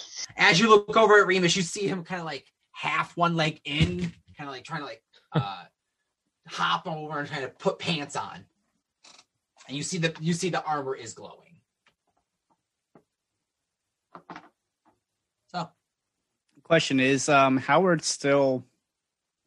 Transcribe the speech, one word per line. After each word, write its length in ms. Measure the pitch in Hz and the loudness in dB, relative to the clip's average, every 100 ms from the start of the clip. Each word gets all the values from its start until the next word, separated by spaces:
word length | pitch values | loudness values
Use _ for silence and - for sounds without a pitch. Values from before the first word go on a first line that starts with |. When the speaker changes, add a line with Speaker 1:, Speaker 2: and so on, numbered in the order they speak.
| - - - - | -2 -14 -12 0
Speaker 1:
as 220 | 185 170 | 4 4
you 100 | 220 | 8
look 280 | 208 208 214 | 6 6 4
over 220 | 214 208 | 6 6
at 80 | 185 | 6
Remus, 280 | 185 175 190 | 4 2 0
you 60 | |
see 260 | 170 208 196 | -4 -4 -4
him 160 | 185 | -4
kinda, 200 | 165 180 | -6 -10
like, 240 | 160 139 - _ _ | -8 -10 -14 _ _
half 440 | - 151 156 156 - | -10 -4 -4 -4 -2
one 200 | 170 165 | 0 2
leg 260 | 156 156 - | -2 -4 -6
in, 460 | 147 165 180 175 - _ - | -4 -4 -4 -8 -10 _ -18
kinda, 160 | 143 | -14
like, 120 | 127 | -14
trying 160 | - 160 | -12 -12
to, 40 | 143 | -12
like, 180 | 143 _ _ _ | -16 _ _ _
uh, 320 | 160 104 90 85 _ _ _ _ | -4 -4 -8 -18 _ _ _ _
<laughs> 420 | _ _ _ 160 | _ _ _ -16
hop 400 | - 165 165 175 | -6 -4 -4 -6
over 320 | 156 151 151 | -10 -8 -8
and 80 | 143 | -8
trying 140 | 147 | -8
to 60 | 127 | -10
put 280 | - 190 - | -6 -4 -4
pants 380 | - 165 143 117 | -4 -6 -6 -10
on. 300 | 95 87 101 _ _ _ _ _ _ - _ _ _ _ - | -10 -14 -20 _ _ _ _ _ _ -20 _ _ _ _ -14
And 100 | 139 | -10
you 60 | |
see 160 | 151 185 | -8 -2
the, 160 | 160 160 | -2 -2
you 140 | 160 | -4
see 160 | 170 185 | -2 -2
the 140 | 165 | -4
armor 320 | 160 147 135 135 | -4 -4 -6 -8
is 180 | 113 | -12
glowing. 480 | - 101 - _ _ _ _ _ _ _ _ _ _ _ _ _ _ _ _ _ _ _ _ _ _ _ _ _ _ _ - - - - _ _ _ _ _ _ _ _ _ _ | -16 -18 -20 _ _ _ _ _ _ _ _ _ _ _ _ _ _ _ _ _ _ _ _ _ _ _ _ _ _ _ -20 -18 -18 -20 _ _ _ _ _ _ _ _ _ _
So. 180 | 175 165 _ _ _ _ _ _ _ _ _ | -10 -10 _ _ _ _ _ _ _ _ _
Speaker 2:
Question 360 | - - - 135 | 0 2 2 2
is, 300 | 131 135 143 | 2 2 4
um, 280 | 143 135 131 | 4 6 2
Howard 460 | 127 147 185 165 | 2 4 4 2
still 640 | - - 143 143 139 127 123 _ _ _ _ _ _ _ | -2 -2 2 4 4 0 -6 _ _ _ _ _ _ _